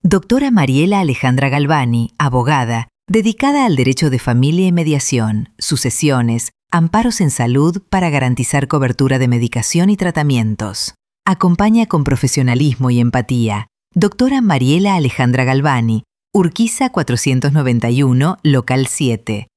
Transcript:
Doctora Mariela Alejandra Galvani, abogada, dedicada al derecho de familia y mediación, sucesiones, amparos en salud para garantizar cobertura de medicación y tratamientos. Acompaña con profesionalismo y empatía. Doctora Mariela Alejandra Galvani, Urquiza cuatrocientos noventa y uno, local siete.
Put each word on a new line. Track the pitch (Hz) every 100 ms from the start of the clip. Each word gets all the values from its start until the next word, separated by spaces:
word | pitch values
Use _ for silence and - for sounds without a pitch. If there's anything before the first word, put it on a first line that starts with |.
Doctora | 175 190 - 254 277
Mariela | 220 135 135 175 202
Alejandra | 170 120 131 123 135
Galvani, | 139 143 151 123 117 117 _
abogada, | 147 123 120 147 117 117 110 _ -
dedicada | 214 220 214 269 285 247
al | 139
derecho | 127 131 156
de | 127
familia | - 123 135 175 185
y |
mediación, | 175 156 143 - 123 110 107 123 -
sucesiones, | - 143 127 - 151 131 117 117 - _ _
amparos | 175 165 214 240 220
en | 160
salud | - 120 127 156 180 _
para | 190 175
garantizar | 147 127 123 123 143 139
cobertura | 151 131 123 135 131
de | 127
medicación | 120 117 120 110 165 185
y | 202
tratamientos. | 180 165 147 127 110 104 107 110 - _ _ _ -
Acompaña | 185 180 175 208 226 220
con | 165 139
profesionalismo | 131 135 - 127 123 151 120 127
y | 120
empatía. | 120 127 - 123 113 101 104 _ _
Doctora | 180 202 - 254 269
Mariela | 220 143 123 160 202 185
Alejandra | 135 - 123 123
Galvani, | 127 135 147 127 113 110 - _ _
Urquiza | 202 175 - 226 - 262
cuatrocientos | 220 147 120 139 131 143
noventa | 151 127 120 117
y | 123
uno, | 139 127 151 -
local | 151 135 123 131 131
siete. | - 131 110 - 104 123